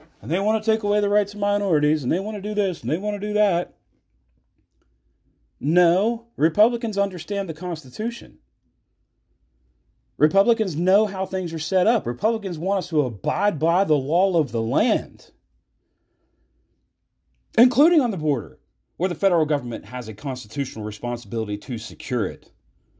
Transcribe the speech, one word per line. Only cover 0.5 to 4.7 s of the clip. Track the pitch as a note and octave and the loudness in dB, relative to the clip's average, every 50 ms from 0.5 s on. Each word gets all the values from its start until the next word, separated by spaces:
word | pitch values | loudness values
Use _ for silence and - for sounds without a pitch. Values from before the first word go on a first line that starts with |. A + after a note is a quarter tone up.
| A3 A3 A3 | 0 0 2
to | A3+ | 0
take | A3 A3 G#3+ | 0 0 0
away | G3+ G#3 G#3 | 0 0 2
the | G#3 G3+ | 2 2
rights | G3+ G#3 G3+ G3 - | 2 2 2 0 -2
of | G#3 | -4
minorities, | G#3 G3+ G3+ G3+ G3+ G3 E3+ D3 D3 D3 D#3 D3+ C#3+ | -2 0 0 0 0 2 2 2 4 2 2 0 0
and | A#2+ | 0
they | D#3 F3+ | -2 -2
want | F#3+ G#3 A3 | -2 -4 -6
to | G#3 | -6
do | F#3 G#3+ G#3 | -6 -4 -2
this, | G3+ G3+ F#3+ F3 - | 0 0 -2 -2 -4
and | - A#2 | -4 -4
they | D3 F#3 | -4 -2
want | G3+ G#3 G#3 G3+ | -2 -4 -4 -4
to | F#3+ G#3+ | -4 -2
do | G#3 | 0
that." | G#3 G#3+ G3+ F3+ E3+ F3+ - - _ _ _ _ _ _ _ _ _ _ _ _ _ _ _ _ _ _ _ | 2 2 2 2 0 -2 -4 -8 _ _ _ _ _ _ _ _ _ _ _ _ _ _ _ _ _ _ _